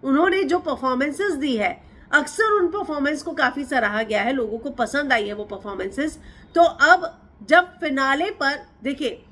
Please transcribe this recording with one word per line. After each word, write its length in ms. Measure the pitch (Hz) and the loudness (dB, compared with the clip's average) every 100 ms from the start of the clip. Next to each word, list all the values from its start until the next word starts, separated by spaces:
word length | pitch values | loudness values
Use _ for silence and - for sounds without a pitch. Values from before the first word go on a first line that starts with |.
उन्होंने 380 | 262 277 359 381 | 2 4 4 2
जो 160 | 320 349 | 0 0
performances 720 | 349 269 262 254 285 285 403 | -2 -4 -2 0 -2 -2 -2
दी 240 | 294 285 233 | -2 -2 -2
है, 260 | 196 - - - - | -2 -4 -18 -20 -2
अक्सर 400 | 294 302 - 440 | -2 0 0 2
उन 140 | 427 349 | 2 0
performance 560 | 392 370 294 277 302 | -2 -6 -2 -2 -2
को 100 | - | -6
काफी 320 | 294 262 254 | 0 0 0
सराहा 380 | 277 269 214 208 | -2 0 0 -2
गया 200 | 220 208 | -2 -2
है, 100 | 208 | 0
लोगों 260 | 262 214 220 | -2 -4 -6
को 120 | 285 | -8
पसंद 420 | - 226 285 285 | -4 -2 -2 0
आई 140 | 240 208 | 0 0
है 60 | |
वो 120 | 208 | -6
परफॉर्मेंसेस। 760 | 208 196 208 196 190 190 302 - - - - | -10 -10 -10 -8 -8 -4 -6 -6 -20 -20 -6
तो 80 | 330 | 4
अब 560 | 339 - 294 359 339 - - _ 208 | 4 4 6 6 4 -10 -20 _ 4
जब 160 | 320 | 4
फिनाले 680 | 359 - 320 269 262 277 370 | 4 -4 -4 0 2 2 0
पर 360 | 415 277 294 - _ | -2 -2 -2 -10 _
देखिए 380 | 254 277 277 185 - | -8 -4 -6 -6 -18